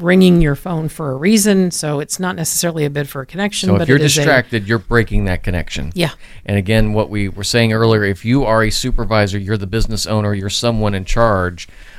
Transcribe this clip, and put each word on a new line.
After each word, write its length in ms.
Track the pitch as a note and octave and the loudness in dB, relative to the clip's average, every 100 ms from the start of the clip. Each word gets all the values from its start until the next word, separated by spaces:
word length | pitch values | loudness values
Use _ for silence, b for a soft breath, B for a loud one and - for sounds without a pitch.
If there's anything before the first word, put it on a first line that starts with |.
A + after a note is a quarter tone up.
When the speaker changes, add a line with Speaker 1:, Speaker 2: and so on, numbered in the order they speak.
Speaker 1:
ringing 380 | F3 F#3 F#3 E3+ | 2 6 6 6
your 140 | D3+ | 4
phone 340 | C#3 F#3 E3 D#3+ | 0 -4 -6 -6
for 220 | - D3 | -6 -8
a 60 | C3 | -2
reason, 540 | F3+ A3 G#3 F#3+ F3+ | 2 2 4 2 2
so 300 | - D3+ D3 | -2 -4 -4
it's 180 | D3+ - | -6 -6
not 160 | F#3 F3+ | -6 -4
necessarily 480 | D#3+ - F3 D#3+ | -6 -4 -4 -2
a 60 | D3 | -4
bid 180 | C#3+ C#3+ | -4 -8
for 120 | C#3 | -10
a 60 | C3 | -10
connection, 420 | F3 G3+ - F#3 | -6 -6 -4 0
Speaker 2:
So 60 | |
if 40 | G3+ | 0
Speaker 1:
but 80 | E3 | 4
Speaker 2:
you're 80 | C#3 | 2
Speaker 1:
it 40 | |
is 140 | D3 D3 | 4 2
a 40 | |
Speaker 2:
distracted, 460 | D3+ C3 - A2+ G2 | 2 2 0 -4 -2
you're 100 | A2+ | -2
breaking 460 | - A#2+ G#2+ G#2+ F#2+ | 2 0 2 0 0
that 160 | F2 | -2
connection. 500 | - F2 - - C#2+ | -2 -4 -4 -8 -6
Speaker 1:
Yeah. 160 | F3+ D#3+ - B G#2 - | -4 -4 -4 B -14 -2
Speaker 2:
And 100 | G2+ | -2
again, 360 | F#2 A2 G#2+ | 2 2 2
what 180 | G#2+ G#2 | 0 -2
we 180 | G#2 G2 | -2 -4
were 160 | G2+ | -4
saying 280 | G2+ A#2+ A2+ | -2 0 2
earlier, 320 | A2 A2+ G#2+ | 2 2 2
if 200 | G2+ F#2+ | 0 -2
you 200 | A2 C3+ | 0 0
are 180 | A#2 A2+ | 2 2
a 80 | A2 | 2
supervisor, 680 | - B2+ A#2+ G#2 A2 G2+ G2+ | 0 -2 0 0 0 0 -2
you're 180 | G2 G#2+ | -4 -4
the 100 | F#2+ | -2
business 400 | A2+ G#2+ G#2+ - | -2 0 -2 -2
owner, 280 | G#2+ G#2 | -2 -2
you're 160 | G2+ G2 | -4 -4
someone 440 | - A#2+ A2+ G#2 | -2 -2 0 0
in 100 | G2 | -2
charge 640 | F#2 - A#2 F#2+ F2+ F2 - B B | 0 2 4 2 -2 -6 -18 B B